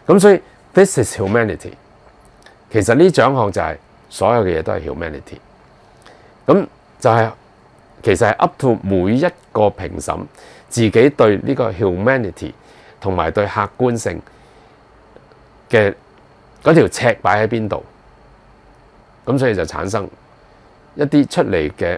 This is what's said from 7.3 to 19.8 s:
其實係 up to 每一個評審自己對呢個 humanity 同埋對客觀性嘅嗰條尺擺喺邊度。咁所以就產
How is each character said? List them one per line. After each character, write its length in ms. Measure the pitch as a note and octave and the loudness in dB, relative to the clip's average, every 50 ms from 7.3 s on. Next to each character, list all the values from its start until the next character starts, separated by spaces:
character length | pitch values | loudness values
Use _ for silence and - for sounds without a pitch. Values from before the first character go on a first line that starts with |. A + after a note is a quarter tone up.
| A2 - _ _ _ _ _ _ _ _ _ _ _ - - | -4 -10 _ _ _ _ _ _ _ _ _ _ _ -6 -2
其 120 | A2+ F#2+ | 0 0
實 120 | E2 A#2 G#2 | 2 2 0
係 60 | A2 | 0
up 180 | - - - - - | 0 -2 -4 -2 -2
to 180 | - B2+ A2+ F#2+ - | -2 0 0 0 -2
每 320 | G2 G2 F#2 F2+ G2 A2+ | -2 0 0 0 0 0
一 100 | C3 D#3+ F3+ - - _ _ | 0 0 -2 -4 -6 _ _
個 120 | - A2 G#2+ | -2 0 0
評 360 | G2+ - - F#2 F2 F2+ E2 | 0 -2 -4 -10 -10 -10 -10
審 200 | - - E2 F2 F#2+ - _ - - - - - - - | -8 -8 -8 -8 -10 -14 _ -20 -20 -20 -20 -20 -18 -8
自 120 | - A#2+ | -2 0
己 280 | A2+ G#2+ - A2+ A#2+ D3 | 0 2 4 4 4 4
對 280 | C#3+ - A#2+ G#2+ G#2 - - | 4 4 2 2 2 0 -2
呢 120 | - C#3 | -4 -4
個 160 | A#2+ B2 A2 | -4 -4 -6
humanity 840 | F#2+ E2 A2 F#2+ F2 F2+ G2+ B2 C3+ C3 A2+ F#2 - - - D#2 - _ _ - - - - - - - | -4 -2 -2 -2 -2 -2 0 0 0 -2 -2 -6 -10 -10 -14 -14 -14 _ _ -20 -20 -20 -20 -20 -18 -10
同 120 | - F#2+ F#2+ | -6 -4 -2
埋 180 | F2+ D#2+ E2 | -2 -2 -2
對 140 | E2 G#2+ G#2 | -2 -2 -4
客 240 | G2+ - A2 G#2 G#2 - | -2 -2 -4 -4 -4 -4
觀 200 | - B2+ B2 A#2+ | -4 -2 -2 -2
性 240 | A2+ - G2 F2 E2 - - - - - - _ _ _ _ _ _ _ _ _ _ _ _ - - _ _ - _ _ _ _ _ _ - | -4 -6 -8 -10 -10 -14 -18 -20 -20 -20 -20 _ _ _ _ _ _ _ _ _ _ _ _ -20 -20 _ _ -20 _ _ _ _ _ _ 0
嘅 240 | - A2+ G#2 G2+ - - _ _ _ _ - _ _ _ _ _ _ - - | 2 2 2 2 0 -6 _ _ _ _ -20 _ _ _ _ _ _ -4 2
嗰 100 | - E3 | 4 4
條 140 | E3 A#2+ | 4 4
尺 300 | F#2 - - - A#2+ A2 - | 2 0 -2 -2 -2 -2 0
擺 240 | - G2 F#2+ G#2 A2 | 0 0 0 0 0
喺 20 | |
邊 200 | G#2+ A#2 A2+ A2 | -2 -2 -4 -4
度。 160 | G2+ F2+ - - - _ _ _ _ _ _ _ - - _ _ _ _ _ _ _ _ _ _ _ _ _ _ _ _ _ - | -4 -6 -8 -10 -12 _ _ _ _ _ _ _ -20 -20 _ _ _ _ _ _ _ _ _ _ _ _ _ _ _ _ _ -6
咁 120 | - B2+ | -4 -2
所 120 | C#3 C3 B2+ | 0 0 0
以 60 | G#2+ | 0
就 80 | F#2 E2+ | -2 -4
產 260 | - - D2 | -6 -6 -8